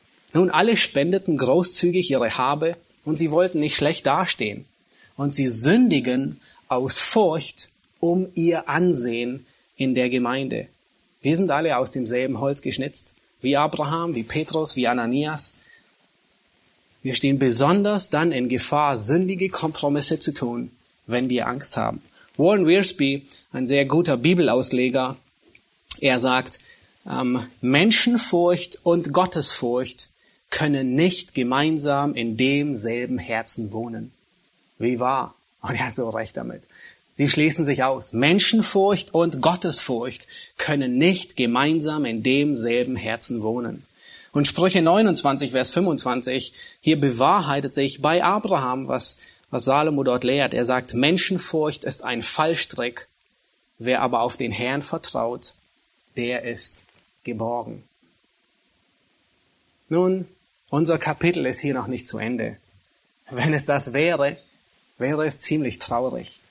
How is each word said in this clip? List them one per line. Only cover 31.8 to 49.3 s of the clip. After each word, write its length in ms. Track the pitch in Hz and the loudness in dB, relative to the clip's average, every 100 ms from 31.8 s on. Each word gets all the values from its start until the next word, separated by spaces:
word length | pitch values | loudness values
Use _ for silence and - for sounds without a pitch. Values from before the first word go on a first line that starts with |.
| 143 139 143 | 0 0 0
in 240 | 123 113 107 | -2 -4 0
demselben 800 | 131 143 147 120 110 120 123 123 | 2 2 -2 -4 -4 -4 -4 -6
Herzen 520 | - 113 113 - 107 | -4 -6 -4 -6 -6
wohnen.“ 420 | 110 117 110 113 _ _ _ _ _ _ - | -8 -8 -10 -14 _ _ _ _ _ _ -6
Wie 200 | 117 120 | -4 0
wahr. 360 | 123 135 - - _ _ | 0 -2 -4 -12 _ _
Und 140 | - | -8
er 140 | 113 127 | -4 -4
hat 80 | 120 | -4
so 120 | 113 | -6
recht 300 | 110 107 - | -6 -8 -8
damit. 240 | 120 - - - - - _ | -10 -12 -18 -20 -20 -20 _
Sie 160 | - 143 | -2 0
schließen 380 | 151 156 156 147 | 2 2 2 0
sich 180 | 131 | 2
aus. 300 | 131 131 - | 0 -2 -4
Menschenfurcht 1000 | 113 143 196 - 226 - 196 196 190 - | 0 4 4 4 2 2 2 4 2 0
und 300 | 165 170 135 | 0 0 2
Gottesfurcht 840 | 151 180 175 147 - 117 123 - - - - - | 0 2 -2 -2 -2 -4 -4 -10 -14 -18 -14 -6
können 400 | - 143 127 123 | -2 0 0 2
nicht 400 | 170 185 - - | 2 2 -4 -2
gemeinsam 720 | 120 120 147 160 151 151 127 | 0 2 2 0 -2 -2 -4
in 160 | 113 | -2
demselben 760 | 127 139 147 127 117 120 120 113 | 0 2 2 0 0 0 -2 -4
Herzen 460 | 107 117 - 120 | -6 -4 -4 -4
wohnen. 420 | 107 123 117 - - _ - - - | -4 -4 -6 -10 -16 _ -20 -20 -4
Und 140 | 147 143 | 0 2
Sprüche 340 | - 185 185 | 2 2 4
neunundzwanzig, 720 | 160 196 220 160 139 135 135 | 4 6 4 2 0 0 -2
Vers 200 | 127 123 | 0 0
fünfundzwanzig, 840 | 170 190 139 127 123 127 131 - - - - | 2 0 0 -2 -2 -2 -4 -6 -10 -20 -4
hier 180 | 156 151 | 0 2
bewahrheitet 760 | 139 117 139 196 147 139 135 | 2 2 4 4 2 -2 -2
sich 260 | 143 139 139 | -2 -2 0
bei 240 | 147 175 | 0 2
Abraham, 640 | 175 208 208 165 127 131 131 | 2 0 0 0 0 -4 -4
was, 320 | 131 - - - | 0 0 -2 -10